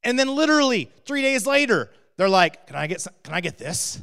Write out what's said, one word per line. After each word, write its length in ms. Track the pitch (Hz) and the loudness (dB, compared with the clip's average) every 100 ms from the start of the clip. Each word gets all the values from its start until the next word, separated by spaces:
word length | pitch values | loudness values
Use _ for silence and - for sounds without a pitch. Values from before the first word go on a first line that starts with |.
And 140 | 233 247 | -2 0
then 100 | 269 | 0
literally 640 | 277 311 302 277 233 139 _ - | 0 2 4 2 0 -4 _ -8
three 160 | 277 | -2
days 240 | 269 269 214 | 0 0 0
later, 460 | 277 285 190 113 _ _ - | 0 2 0 -2 _ _ -2
they're 120 | 190 | 2
like, 380 | 190 170 - - | 4 4 0 -14
"Can 80 | 143 | -8
I 120 | 151 | -6
get 140 | 170 | -8
some, 120 | - _ | -10 _
can 100 | - | -8
I 80 | 160 | -6
get 160 | 170 - | -6 -10
this?" 420 | 131 175 - - | -10 -6 -8 -10